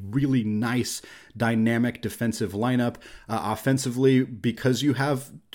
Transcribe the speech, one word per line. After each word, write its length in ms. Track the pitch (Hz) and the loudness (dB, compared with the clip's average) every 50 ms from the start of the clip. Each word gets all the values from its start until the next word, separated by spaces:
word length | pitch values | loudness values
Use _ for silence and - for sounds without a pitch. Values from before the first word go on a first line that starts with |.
| 98 98 | -10 -4
really 360 | 113 139 139 135 131 123 107 | -2 0 2 2 2 2 2
nice, 560 | 107 107 107 120 117 123 123 - - - - - - - - - - - | 0 0 0 0 0 0 0 -2 -2 -6 -10 -12 -16 -20 -20 -20 -14 -4
dynamic 640 | 110 117 113 117 110 110 117 117 117 120 120 117 - | 0 0 2 2 4 2 2 2 2 2 0 -2 -4
defensive 520 | - 104 - - 123 113 107 - 113 95 98 | -6 -8 -4 -2 -2 -2 0 -2 -4 -4 -2
lineup. 420 | 101 117 127 127 123 120 120 120 - - - - - - | -2 0 0 2 2 0 0 -2 -6 -18 -20 -20 -18 -8
Uh, 140 | - 113 113 80 | -6 -6 -4 -2
offensively, 800 | 104 110 - - 135 135 135 - 131 120 127 135 135 131 127 131 | -4 -4 -2 0 0 0 2 0 -2 0 4 4 6 6 6 2
because 600 | 135 123 101 - 120 113 - - 127 127 110 139 | 0 -4 -4 -2 -2 -2 0 0 0 2 2 2
you 100 | 147 123 | 0 2
have 380 | 120 135 147 143 131 - - - - _ - | 2 0 0 0 -2 -4 -10 -18 -20 _ -20